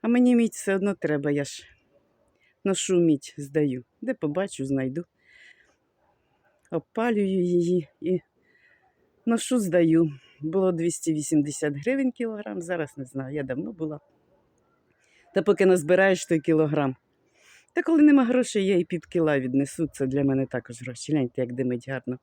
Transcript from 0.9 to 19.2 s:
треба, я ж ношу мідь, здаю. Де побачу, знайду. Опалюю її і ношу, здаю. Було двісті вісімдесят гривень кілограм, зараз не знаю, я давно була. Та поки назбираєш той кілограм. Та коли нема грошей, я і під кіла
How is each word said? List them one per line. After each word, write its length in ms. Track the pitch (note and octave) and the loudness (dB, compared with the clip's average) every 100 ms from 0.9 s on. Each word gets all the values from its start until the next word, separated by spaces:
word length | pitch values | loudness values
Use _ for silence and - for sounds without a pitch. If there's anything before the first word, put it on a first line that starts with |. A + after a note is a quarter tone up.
треба, 360 | F#3 D3+ D3+ C#3+ | -2 -2 -2 0
я 140 | C#3+ | -2
ж 200 | C#3+ - - _ _ _ _ _ _ _ _ _ | -4 -10 -20 _ _ _ _ _ _ _ _ _
ношу 360 | G3 F#3 - F3+ | -4 -2 0 2
мідь, 340 | E3+ C#3+ - - | 4 2 -2 -14
здаю. 480 | C#3+ D3+ D3 B2+ A#2+ _ | -4 0 0 -2 -10 _
Де 140 | A3+ | -8
побачу, 520 | C4 D#3 D3 G3 - C3+ | -4 -4 -4 -6 -6 -4
знайду. 380 | C#3 C3 C#3+ F3 _ _ - - _ _ _ _ _ _ _ _ _ _ _ _ | -2 -2 -6 -12 _ _ -20 -20 _ _ _ _ _ _ _ _ _ _ _ _
Опалюю 760 | E3 - - A#3+ G#3+ G3 F#3+ | -8 -6 -4 -2 0 0 0
її 440 | F3 F3 E3+ F3+ D3+ _ | 2 2 2 0 -2 _
і 200 | - F3+ _ _ _ _ _ _ _ _ _ _ - | -4 -4 _ _ _ _ _ _ _ _ _ _ -2
ношу, 320 | A3+ - B3+ | -2 0 -2
здаю. 540 | F#3+ F3 E3 D#3+ E3 C#3 _ _ | 2 2 4 4 2 -2 _ _
Було 320 | D3+ F3+ F#3 | -4 0 0
двісті 400 | E3+ E3+ - - | 0 -4 -4 -4
вісімдесят 600 | D#3 D3 D#3 C#3+ C#3+ D3+ C#3+ | -4 0 0 0 -2 -4 -4
гривень 360 | D3 C4+ C4 | -2 0 -2
кілограм, 500 | - A#3 G#3+ G#3 G3 | -4 -8 -8 -10 -10
зараз 360 | E3+ F3 D3 - | -6 -6 -6 -8
не 60 | |
знаю, 300 | B2+ C3+ C3 | -10 -10 -8
я 80 | D3 | -6
давно 300 | C3 B2+ F3 | -6 -6 -8
була. 280 | F#3+ D#3 D3 _ _ _ _ _ _ _ _ _ _ _ _ _ | -8 -10 -10 _ _ _ _ _ _ _ _ _ _ _ _ _
Та 80 | G3 | -2
поки 240 | G3+ G3 F#3+ | 0 4 4
назбираєш 600 | F3+ D3 F3+ F#3+ F#3 - | 4 4 4 4 2 0
той 140 | E3 | -2
кілограм. 560 | D#3+ D#3 D3+ D3+ C#3 C3 _ _ _ _ _ _ _ | 2 2 2 2 -2 -4 _ _ _ _ _ _ _
Та 100 | - | -4
коли 200 | E4+ E4 | 2 6
нема 220 | D4+ C#4+ | 8 6
грошей, 420 | A#3+ B3+ A#3+ G#3+ F#3+ | 4 2 0 0 2
я 120 | F#3 | 2
і 60 | |
під 220 | - E3+ - | 0 -6 -4
кіла 340 | F3 | 0